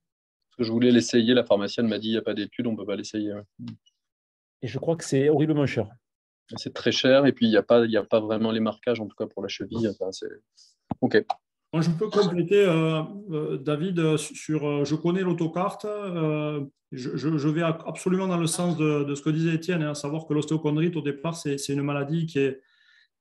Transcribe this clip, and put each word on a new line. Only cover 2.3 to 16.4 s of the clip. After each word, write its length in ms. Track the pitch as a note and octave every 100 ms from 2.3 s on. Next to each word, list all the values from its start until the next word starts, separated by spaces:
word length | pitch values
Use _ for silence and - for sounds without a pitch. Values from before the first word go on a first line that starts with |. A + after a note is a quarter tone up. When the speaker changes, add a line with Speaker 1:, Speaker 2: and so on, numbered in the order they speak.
Speaker 1:
d'études, 320 | G#2+ G2+ - B2
on 60 |
ne 60 | G#2+
peut 80 | G2+
pas 100 | G2
l'essayer. » 360 | G#2 G#2+ G#2 G#2
Ouais. 80 | G#2 - A#2+ A2 _ _ _ _ _ _ _ _
Speaker 2:
Et 40 | A#2+
je 120 | C3
crois 160 | - E3
que 80 |
c'est 260 | - C#3 C#3+
horriblement 380 | D3+ D3+ D3 C#3
cher. 200 | - G2+ - _ _ _ _ _ -
Speaker 1:
C'est 160 | A#2+
très 180 | - A#2+
cher, 360 | G#2+ C3 C3+ C#3
et 40 |
puis 140 | A#2 A2+
il 60 |
n'y 60 | G#2
a 60 |
pas, 220 | - A#2+ A#2
il 60 |
n'y 60 | A2
a 60 |
pas 160 | F#2+ A2+
vraiment 320 | G#2+ A2 A2+
les 80 | A2
marquages, 400 | A2+ A2 - A2+
en 60 | G#2+
tout 100 | -
cas 120 | G#2+
pour 160 | -
la 40 | G2+
cheville. 400 | - G2 A2+ A2+
Enfin, 240 | G2 F#2
c'est, 180 | - F#2+ - _ _ _ _ - -
ok. 220 | B2+ G#2+ - - _ _ _
Speaker 3:
Moi, 120 | D#3+
je 80 | E3
peux 180 | D#3+ G#3+
compléter, 560 | G#3 F#3+ F3 E3+ G3+ G3
euh, 380 | D#3+ D#3+ D#3+ D#3 G3+ G#3
euh, 280 | D3+ D#3 D#3
David, 400 | C3+ D3 F#3 E3+
euh, 180 | D#3+ D3+
su-, 180 | - -
sur, 320 | - D#3 D3
euh, 160 | C#3+
je 120 | C#3+ D3+
connais 260 | E3+ F#3
l'autocarte. 640 | F3+ E3+ D#3+ F3 G3+ G3+ G#3
Euh, 800 | G#3 G3+ F3 D#3 D3+